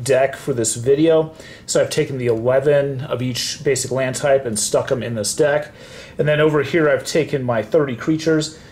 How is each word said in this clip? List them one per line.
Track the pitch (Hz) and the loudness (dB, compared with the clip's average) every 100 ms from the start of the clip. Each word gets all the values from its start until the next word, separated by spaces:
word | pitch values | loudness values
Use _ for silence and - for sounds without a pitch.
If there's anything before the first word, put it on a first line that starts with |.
deck | 123 131 135 - | 0 2 2 -2
for | - | -6
this | 120 110 | -2 -2
video. | 120 120 139 165 160 156 - - - - | -2 2 4 6 4 2 -8 -20 -18 -2
So | - | 0
I've | - | 0
taken | 156 147 135 | 0 -2 -2
the | 120 | 0
eleven | 113 120 131 147 143 139 131 | 0 2 2 4 2 0 -4
of | 151 123 | -6 -4
each | 127 120 - - | -4 -4 -6 -4
basic | 147 135 - | -2 -2 -2
land | 127 127 127 | -2 -2 -2
type | 143 135 123 | 2 2 0
and | 107 | -4
stuck | - 131 - | -2 -2 0
'em | 127 | -4
in | 113 113 | -2 -4
this | 104 | -4
deck. | - 147 147 - - - - - - | 0 2 0 -4 -16 -20 -20 -16 -4
And | 151 | 0
then | 151 | 2
over | 156 147 | 2 2
here, | 135 170 151 | 0 2 2
I've | 127 | 2
taken | - 170 143 143 | 0 -2 0 -2
my | 123 117 | -2 -2
thirty | 107 165 139 | 2 0 0
creatures, | 117 - 156 160 160 151 - - | -2 -2 -2 2 0 -2 -10 -20